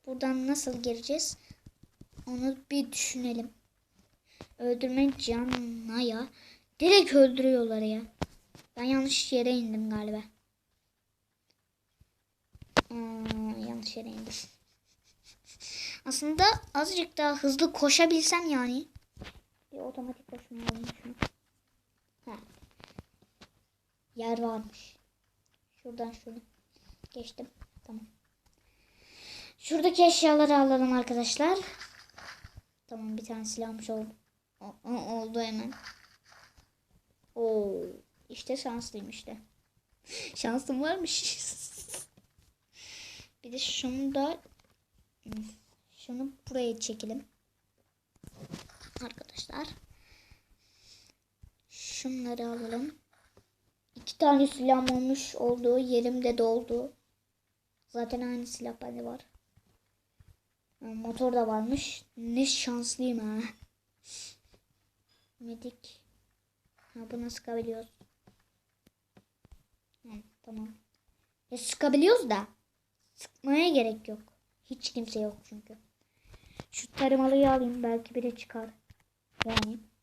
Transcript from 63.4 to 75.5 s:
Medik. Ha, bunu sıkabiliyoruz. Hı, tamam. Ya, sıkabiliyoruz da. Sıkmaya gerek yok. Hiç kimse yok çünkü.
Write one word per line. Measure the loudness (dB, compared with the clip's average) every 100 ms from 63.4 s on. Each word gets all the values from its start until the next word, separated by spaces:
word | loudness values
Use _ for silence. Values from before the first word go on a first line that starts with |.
| -6 -12 -20 _ _ _ -20 -16 -16 -20 _ _ _ _ _ _ _ _ _ _
Medik. | -16 -12 -14 -16 -20 -20 _ _ _ _ _ _ _ _
Ha, | _ -16 -10
bunu | -8 -8
sıkabiliyoruz. | -10 -6 -6 -4 -8 -12 _ -20 _ -20 _ _ _ _ _ _ _ _ -20 _ _ _ -20 _ _ _ _
Hı, | -18 -18 -18 _
tamam. | -14 -10 -10 -14 _ _ _ _ _ _ _
Ya, | -8
sıkabiliyoruz | -6 2 4 6 8 6 4
da. | -2 -2 _ _ _ _ _ _
Sıkmaya | -20 -20 _ 2 4 6
gerek | 6 4 -2 -10
yok. | -14 -16 _ _ _
Hiç | _ -10 -8
kimse | -8 -6 -4
yok | -4 -6
çünkü. | -20